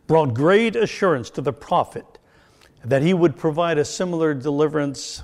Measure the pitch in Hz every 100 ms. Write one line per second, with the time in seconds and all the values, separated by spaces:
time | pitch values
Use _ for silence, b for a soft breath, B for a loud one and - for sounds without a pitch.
0 | - 160 147 113 151 202 226 226 208 -
1 | 190 139 110 - 139 - - 175 120 -
2 | - _ b b b b b b 117 135
3 | 156 185 170 - 160 151 170 151 143 -
4 | 185 170 160 139 143 143 151 151 143 131
5 | - -